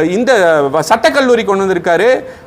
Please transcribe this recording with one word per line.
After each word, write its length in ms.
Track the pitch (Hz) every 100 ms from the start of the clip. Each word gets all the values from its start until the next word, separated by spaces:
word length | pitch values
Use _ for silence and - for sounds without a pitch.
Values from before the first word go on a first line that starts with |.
| 160
இந்த 520 | 185 247 240 175 156 139 147 151
சட்டக்கல்லூரி 560 | 220 320 277 262 240 196
கொண்டு 200 | 196 196
வந்திருக்காரு. 580 | 190 185 170 226 254 - -